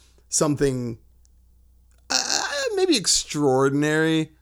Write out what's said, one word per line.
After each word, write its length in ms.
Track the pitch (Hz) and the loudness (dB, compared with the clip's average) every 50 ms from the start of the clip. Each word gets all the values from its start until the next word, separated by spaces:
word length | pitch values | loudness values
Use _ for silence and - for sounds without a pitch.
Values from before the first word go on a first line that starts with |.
| _ _ _ _ _ - | _ _ _ _ _ -6
something, 680 | - - 170 156 147 131 147 139 131 127 123 120 113 - _ _ _ _ - _ _ _ _ _ _ _ _ _ _ _ _ _ _ _ _ - | -2 0 0 0 0 2 0 0 0 -2 -4 -8 -8 -12 _ _ _ _ -20 _ _ _ _ _ _ _ _ _ _ _ _ _ _ _ _ -2
uh, 320 | - - - - - - - - - 571 554 523 427 | -2 -2 0 0 -2 -2 -2 -4 -4 -4 -4 -4 -2
maybe 220 | 370 370 381 320 233 | 0 2 2 2 2
extraordinary 1300 | 170 - - - - - - 151 147 139 127 131 135 135 135 143 147 151 151 156 160 160 160 160 156 151 _ _ | 2 0 -2 -2 -2 -4 -4 0 2 2 4 4 2 2 2 2 0 0 2 2 2 2 0 0 -2 -4 _ _